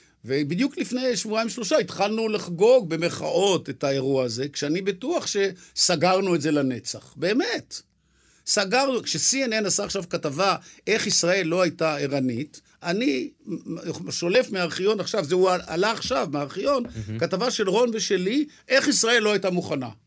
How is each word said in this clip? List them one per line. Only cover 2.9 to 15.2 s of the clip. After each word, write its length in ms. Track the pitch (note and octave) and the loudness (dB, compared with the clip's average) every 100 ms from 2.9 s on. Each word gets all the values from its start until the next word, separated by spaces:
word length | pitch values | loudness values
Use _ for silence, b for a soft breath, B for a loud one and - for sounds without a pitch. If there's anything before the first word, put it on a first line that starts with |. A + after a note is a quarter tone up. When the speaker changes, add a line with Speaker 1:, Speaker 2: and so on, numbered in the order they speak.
| D#3+ E3 - D3+ D#3+ G3 E3+ A#2+ | -2 -2 -2 -2 2 4 2 -2
Speaker 1:
את 140 | B2+ | -4
האירוע 400 | C#3+ C#3 C3 C3+ | 0 0 2 2
הזה, 260 | B2+ A2+ C#3 | 0 -2 -6
כשאני 320 | - D3 E3 | -4 -2 -2
בטוח 440 | G3 F#3 B3+ E4+ - | -2 -4 -2 -2 -2
שסגרנו 1080 | G#3 G3 F3+ - - - E3+ F3 F#3 G3 E3+ | 0 -2 -2 -10 -2 2 4 4 4 2 2
את 60 | |
זה 100 | C#3 | 2
לנצח. 600 | D3 C3+ A#2+ - G#2+ - - | 2 2 -2 -8 -12 -14 -4
באמת. 640 | E3 A3+ A4 A4 - - - _ b b b b - | -2 0 0 -2 -6 -16 -16 _ b b b b -2
סגרנו, 580 | - G3 A#3+ C#4 B3 | 0 2 2 2 0
כש-C 320 | - D#3 - C4+ B3+ | -2 -2 0 0 0
N 160 | A3 | 0
N 40 | G3+ | 0
עשה 160 | - | 0
עכשיו 200 | G3+ G3 F3 | -2 -4 -4
כתבה 460 | E3+ D#3 C#3 G3 E3 B B - | -4 -4 0 0 0 B B -2
איך 200 | A2 G#3+ | 0 2
ישראל 400 | - E3+ F#3+ E3+ | 0 2 2 2
לא 140 | F3 | 2
הייתה 360 | F3+ - D#3+ D3 | 0 0 -2 0
ערנית, 640 | C#3+ C#3 C3 A#2 G#2 - b b | -2 0 -2 -2 -8 -12 b b
אני 460 | F3 F#3 B3+ B2+ - - - E3+ - E3 F3+ D3+ F3+ | -4 -2 0 -2 -4 -10 -10 -10 -8 -10 -8 -8 -8
שולף 420 | - E3+ A3 B3+ | -4 0 2 2
מהארכיון 480 | G3 F3 - F#3+ G#3+ | 0 -4 0 0 0
עכשיו, 260 | F3 G#3+ | -2 -2